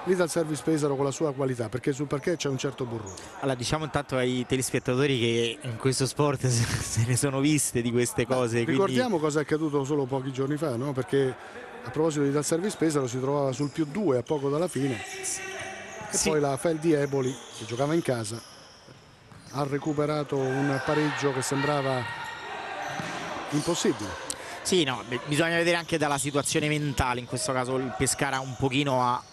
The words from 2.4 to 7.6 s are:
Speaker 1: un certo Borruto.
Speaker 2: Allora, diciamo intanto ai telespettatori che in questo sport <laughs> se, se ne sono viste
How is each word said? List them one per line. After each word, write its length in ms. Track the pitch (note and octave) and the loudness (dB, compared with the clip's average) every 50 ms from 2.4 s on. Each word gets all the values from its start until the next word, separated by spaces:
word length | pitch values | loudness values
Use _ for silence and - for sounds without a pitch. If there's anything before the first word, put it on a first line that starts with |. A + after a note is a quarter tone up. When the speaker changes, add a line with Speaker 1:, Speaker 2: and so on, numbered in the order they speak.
| - C#3+ | 0 -2
Speaker 1:
un 80 | C3+ B2 | -2 -2
certo 280 | - C#3+ B2+ - C3+ | -2 -4 -4 -4 -6
Borruto. 340 | A#2+ A#2 A2+ G#2 F#2+ F#2 - - - - - | -6 -6 -8 -8 -10 -12 -14 -14 -16 -10 -4
Speaker 2:
Allora, 140 | - C#3 C3 | -2 -2 -2
diciamo 280 | B2 A#2+ G#2 D#3 D#3 D#3 | 0 0 -2 0 -2 -2
intanto 320 | C#3+ - C#3+ C#3+ - C#3 | -2 -2 -4 -2 0 0
ai 280 | B2+ B2+ B2+ B2+ B2+ A#2+ - | 0 2 2 2 0 0 0
telespettatori 720 | C3+ C3 B2 - - C3 - - B2+ B2+ C#3+ C#3+ C3+ A#2+ | 0 0 0 0 -2 -2 0 0 2 2 2 2 2 2
che 400 | A#2 A#2 A#2 A#2 A#2 A#2 A2+ - | 2 2 2 2 0 0 -2 -6
in 160 | - B2+ A2+ | -8 -8 -8
questo 300 | A2 - C3+ B2 - C3 | 0 0 0 2 2 0
sport 340 | B2 - - D3 D3 C#3 - | -2 2 2 2 2 2 2
<laughs> 80 | - B2+ | 2 2
se, 160 | A#2+ A#2 A#2 | 4 4 2
se 400 | - A2 A2 - - - A2+ A#2 | 2 0 -2 -2 -2 0 2 2
ne 80 | A#2+ B2+ | 2 2
sono 240 | B2 C#3+ C#3+ C3+ C3+ | 2 2 2 2 2
viste 420 | C#3 D3+ D3+ C#3 | 4 4 4 4